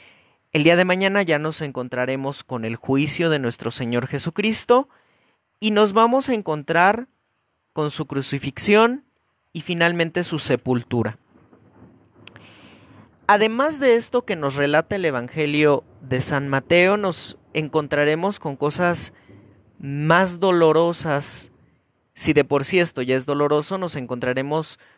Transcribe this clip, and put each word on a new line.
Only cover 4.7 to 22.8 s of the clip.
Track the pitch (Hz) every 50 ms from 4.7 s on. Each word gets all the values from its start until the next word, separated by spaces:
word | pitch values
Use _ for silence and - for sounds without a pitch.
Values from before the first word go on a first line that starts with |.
| 240 254 277 - _ _ _ _ _ _ _ _ _ _ _ _ _ _
y | - 214 214
nos | 208 214 208 190
vamos | 214 226 233 240 269 269 -
a | 262
encontrar | 220 208 - 156 151 143 - 165 170 175 190 214 233 247 - _ _ _ _ _ _ _ _ _ _ _ _ _
con | - 156 147
su | - - 156
crucifixión | 135 - 139 135 - - 139 - 139 - - - - 208 214 226 233 247 285 - _ _ _ _ _ _ _ _ _ -
y | 165 151
finalmente | - 180 170 170 170 175 170 170 165 156 180 175
su | - - 151
sepultura. | - - 139 120 - 127 127 123 117 - 120 120 110 104 107 - _ _ _ _ _ _ _ _ _ _ _ _ - - _ _ _ _ _ _ - - - - - - - - - - - - _ - - - - _ _ _ _
Además | - 202 208 208 220 220 233 269 302 320 285
de | 277 262 233
esto | 233 226 - - 247 247
que | - 196
nos | 165 151 139 135
relata | 139 143 143 147 151 165 - 208
el | 202 185
Evangelio | 160 139 123 120 123 - 156 156 147 147 147 151 151 143 135 - _ _ - -
de | 131 131 127
San | 127 - 151 139 139
Mateo, | 139 135 135 131 - 170 175 175 185 202
nos | 208 208 190 165 - - - - - _ _ -
encontraremos | - 156 143 - 156 147 143 - 143 147 147 151 165 170 196 202 -
con | - 160 139
cosas | 131 143 147 147 - 180 175 175 165 - - - _ _ - - - - - _ _ _ _ _ -
más | - 139 139 143 147 156 165 175 190 185 175 170
dolorosas. | 180 196 185 170 165 160 156 156 170 170 170 - - 165 147 143 143 - - - - - _ _ _ _ _ _ _ _ _ _ _ _ _
Si | - - - 156
de | 143 139
por | - 143 139 139
sí | - - 185